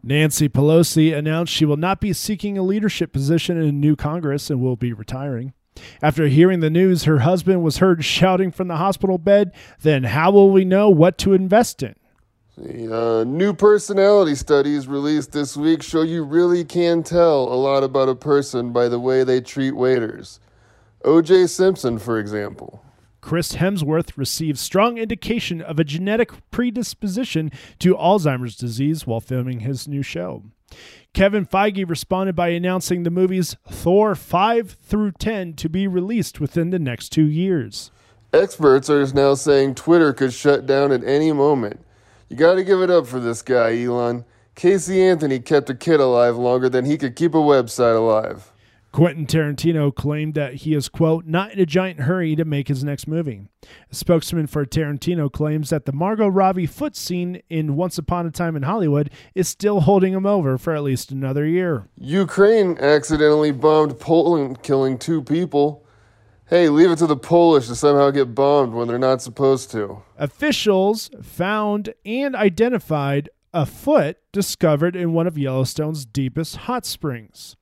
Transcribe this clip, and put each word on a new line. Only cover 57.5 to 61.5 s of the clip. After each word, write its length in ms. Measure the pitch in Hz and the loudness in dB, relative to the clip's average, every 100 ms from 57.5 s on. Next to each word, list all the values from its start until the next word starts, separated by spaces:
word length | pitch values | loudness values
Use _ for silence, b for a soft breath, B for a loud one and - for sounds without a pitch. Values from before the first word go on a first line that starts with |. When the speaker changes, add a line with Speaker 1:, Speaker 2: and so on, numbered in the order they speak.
| 165 156 | -4 -2
Speaker 1:
Once 220 | 143 180 - | -2 -4 -6
Upon 300 | 156 180 170 | -6 -4 -4
a 20 | |
Time 260 | 151 170 | -4 -4
in 60 | 156 | -4
Hollywood 480 | 135 220 160 143 147 b b | -4 -2 0 0 -2 b b
is 140 | - 175 | -4 -4
still 320 | - 208 202 | -2 0 2
holding 340 | 156 202 190 | 4 4 4
him 140 | 190 196 | 0 0
over 320 | 202 139 127 | 0 0 -2
for 160 | - | -4
at 80 | 151 | -4
least 260 | 143 127 - | -2 -4 -6
another 340 | 135 135 139 | -8 -4 -2
year. 440 | 151 | -2